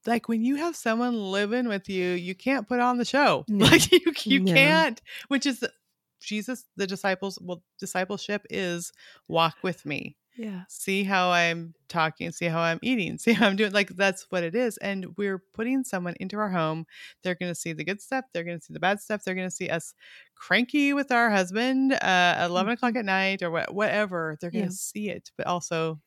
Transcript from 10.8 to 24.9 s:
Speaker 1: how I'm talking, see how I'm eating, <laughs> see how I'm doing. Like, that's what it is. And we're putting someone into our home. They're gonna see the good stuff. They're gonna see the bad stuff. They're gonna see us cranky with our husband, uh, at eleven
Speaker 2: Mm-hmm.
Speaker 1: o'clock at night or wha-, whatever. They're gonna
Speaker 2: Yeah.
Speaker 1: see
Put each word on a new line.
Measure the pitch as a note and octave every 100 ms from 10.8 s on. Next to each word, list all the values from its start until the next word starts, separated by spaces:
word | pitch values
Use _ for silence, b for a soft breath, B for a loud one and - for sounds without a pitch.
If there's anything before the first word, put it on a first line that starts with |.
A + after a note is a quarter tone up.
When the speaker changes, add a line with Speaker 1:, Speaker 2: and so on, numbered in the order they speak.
| - F#3+
Speaker 1:
how | G3 G3 F3+
I'm | F3 E3+ E3+ E3 - _
talking, | D#3+ D#3+ - E3+
see | - E3+
how | E3
I'm | E3 E3
eating, | A3+ B3+ E3+ -
<laughs> |
see | -
how | A3+ A3
I'm | G3
doing. | G#3+
Like, | G3+ G3+ F#3
that's | G3 F#3+ -
what | F#3
it | E3+
is. | G3 B3 -
And | G3 G3 F3+ F3
we're | G3+ F#3+
putting | _ - A3+ C4+
someone | B3+ F#3+ F3 E3+
into | F#3 G#3
our | G#3+
home. | F#3 D#3+ D#3+ D#3+ B B B
They're | F#3
gonna | F3 F3+ E3+
see | E3
the | D#3
good | D#3 G3+
stuff. | - C4 B3+
They're | F3
gonna | E3+ E3+
see | -
the | D#3+
bad | F3+ G3+
stuff. | - G#3
They're | -
gonna | F#3 F#3
see | - F3
us | E3 - - B B B _
cranky | - F#3+ B3 D4 C#4+
with | C#4+ C#4
our | A#3+ A#3
husband, | G3+ F#3 G3 B3 C4 C4+
uh, | -
at | - F#3 F3 - F3
eleven | F3 F#3+
Speaker 2:
Mm-hmm. |
Speaker 1:
o'clock | A#3+ B3 A3+
at |
night | G#3 F#3+ F#3+ F#3+
or | F3
wha-, | E3 -
whatever. | G3 G#3 G#3 G#3 F3+ D#3+ D3+
They're | F3
gonna | F3 F#3+
Speaker 2:
Yeah. |
Speaker 1:
see | F#3 -